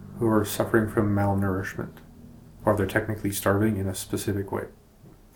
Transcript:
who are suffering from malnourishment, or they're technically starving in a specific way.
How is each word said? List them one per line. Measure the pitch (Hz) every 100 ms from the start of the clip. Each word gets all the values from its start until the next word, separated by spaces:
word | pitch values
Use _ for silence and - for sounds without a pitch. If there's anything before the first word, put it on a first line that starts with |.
| - -
who | 117
are | 107
suffering | 104 - 110 117 104
from | 117 104
malnourishment, | 101 101 98 98 95 95 - - - - - - - - -
or | - 101
they're | 95
technically | 107 107 104 101
starving | 98 98 101 107 98
in | 98
a |
specific | 95 - 98 - 98 98
way. | 101 - - - - - - -